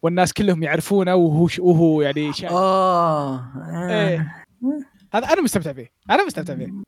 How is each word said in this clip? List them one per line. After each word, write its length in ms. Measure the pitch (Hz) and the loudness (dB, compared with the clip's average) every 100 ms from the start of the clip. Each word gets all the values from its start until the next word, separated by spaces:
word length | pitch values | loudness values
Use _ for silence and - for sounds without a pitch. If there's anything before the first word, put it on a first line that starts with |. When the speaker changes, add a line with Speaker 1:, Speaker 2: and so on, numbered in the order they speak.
Speaker 1:
والناس 320 | - 175 175 | -2 0 0
كلهم 300 | - 208 170 | 0 0 0
يعرفونه 520 | 160 160 - 202 180 185 | 0 -2 0 0 4 4
وهو 320 | 170 151 170 | 4 4 2
ش-، 120 | - | 2
وهو 420 | 180 165 165 156 | 4 6 4 4
يعني 320 | 143 147 151 | 0 0 -4
شايب. 180 | 139 175 | -6 -2
Speaker 2:
آه، 840 | 175 190 190 185 175 170 151 139 131 | 0 2 2 2 2 2 0 -4 -6
آه. 720 | 123 135 160 170 180 214 202 | -10 -14 -10 -8 -4 0 0
Speaker 1:
إيه. 360 | 165 156 - - _ 247 294 262 _ _ | 0 -4 -8 -20 _ -6 -6 -10 _ _
هذا 200 | 208 233 | -4 0
أنا 80 | 330 | 0
مستمتع 320 | 311 202 156 | 2 -2 -4
فيه، 180 | 135 117 _ - | -10 -16 _ 0
أنا 160 | 254 381 | 0 0
مستمتع 300 | - 180 165 | -4 -8 -8
فيه. 120 | - 196 | -10 -12